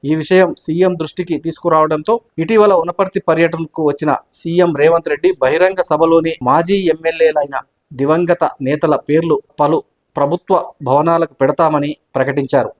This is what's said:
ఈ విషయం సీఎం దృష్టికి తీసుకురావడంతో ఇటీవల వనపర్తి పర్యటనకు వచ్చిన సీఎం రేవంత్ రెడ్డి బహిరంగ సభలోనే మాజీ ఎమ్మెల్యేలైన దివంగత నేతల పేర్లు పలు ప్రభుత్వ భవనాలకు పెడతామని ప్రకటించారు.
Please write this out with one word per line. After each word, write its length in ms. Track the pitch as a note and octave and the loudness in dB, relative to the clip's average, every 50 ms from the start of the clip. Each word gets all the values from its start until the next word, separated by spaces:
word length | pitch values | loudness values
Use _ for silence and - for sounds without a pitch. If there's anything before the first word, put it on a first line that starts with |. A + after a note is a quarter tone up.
| - | -2
ఈ 80 | C#3 D#3 | -4 -4
విషయం 360 | D#3+ D#3+ - F#3+ F#3 F#3+ F3 D3+ | -4 -2 2 4 4 4 2 0
సీఎం 360 | - - - D#3+ E3 F#3 F#3+ F3+ | -8 -8 -6 -2 0 0 0 0
దృష్టికి 420 | D#3 D#3+ D3+ - - F3 E3+ E3+ D3 | -2 -8 -10 -8 -10 -6 -6 -6 -6
తీసుకురావడంతో 760 | D3 E3 D#3+ - - F3 E3 D#3 D#3 D#3 D#3+ D3+ D3+ - A3+ A#3 _ _ _ - | -6 -8 -10 -4 -2 0 2 2 2 2 0 -4 -2 -2 -2 -2 _ _ _ -8
ఇటీవల 340 | D#3+ D#3+ A3+ A3 G#3 G#3 G3 | -4 0 2 4 4 4 4
వనపర్తి 460 | F3+ E3 E3+ F3 - G3 F#3+ _ G3 | 2 0 -2 -2 -4 -4 -4 _ -6
పర్యటనకు 640 | - - E3 D#3 E3 E3+ E3+ E3 E3 D#3 _ - D#3+ | -2 -2 0 2 2 0 0 -4 -10 -10 _ -4 -2
వచ్చిన 260 | D3 C#3+ C#3+ - D3+ C#3 - _ _ _ | -2 -2 -2 -2 -2 -2 -2 _ _ _
సీఎం 380 | - - E3 E3 F3 F3+ F3 E3 | -14 -8 -4 0 2 2 2 2
రేవంత్ 340 | C3+ C#3+ D#3+ E3 E3+ D#3+ E3+ | 2 2 4 4 2 0 -2
రెడ్డి 200 | D3+ C#3+ D#3 F#3 F#3 | -6 0 0 0 0
బహిరంగ 440 | - C3 C3 C#3+ E3 F3+ F#3 F#3+ F#3 F3 | 2 0 0 2 2 2 0 2 -2 -2
సభలోనే 520 | - D#3+ D3 D#3+ D#3+ E3 E3 D#3+ E3 D#3+ - C3 | -2 0 0 2 4 4 2 2 0 -6 -4 -2
మాజీ 360 | B2 C3+ D#3 E3+ E3+ G3+ G3 F#3+ | 0 2 2 2 0 -2 0 0
ఎమ్మెల్యేలైన 720 | F3 D#3 D#3+ D#3+ E3 E3 D#3+ D#3+ D#3+ D#3 D3+ C#3+ C#3 C#3 C3 - _ _ _ _ _ D3+ | 0 -2 -2 -2 -6 -2 2 0 0 2 0 -4 -4 -6 -10 -10 _ _ _ _ _ -6
దివంగత 520 | B2+ C3+ C#3 D#3 E3 F3+ E3+ F3+ - E3+ - - _ | -4 0 0 0 0 2 0 0 0 -2 -4 -4 _
నేతల 340 | C#3 C3 C#3+ D3+ D3 D#3 D3+ C3+ - | -4 -4 -4 -2 0 0 0 0 -2
పేర్లు 360 | - D3 D#3 E3 E3 D3+ C#3 - _ _ | 0 0 0 2 0 -2 -2 -4 _ _
పలు 240 | - D3 D3 D#3 D#3 - _ _ _ _ _ _ | -2 0 0 0 -2 -4 _ _ _ _ _ _
ప్రభుత్వ 380 | - C#3+ C#3+ E3 F3 _ _ G3 E3+ - - - _ D3 | -2 -2 -2 -2 -6 _ _ 0 0 0 -4 -12 _ -4
భవనాలకు 520 | B2 C3 C#3+ D#3 E3+ E3+ E3 E3+ D#3 _ | 0 0 0 2 2 0 0 0 -4 _
పెడతామని 560 | _ C3+ C3+ D3 - E3 D#3 D#3 D3 C#3+ D3 D3+ _ _ _ _ | _ -2 -2 2 2 0 0 0 -2 -4 -4 -8 _ _ _ _
ప్రకటించారు. 580 | C3+ C3 C3 C#3 C#3 C3+ C3 - C3+ A#2 A2 - _ | -4 -4 -2 -4 -4 -4 -2 0 -2 -2 -2 -8 _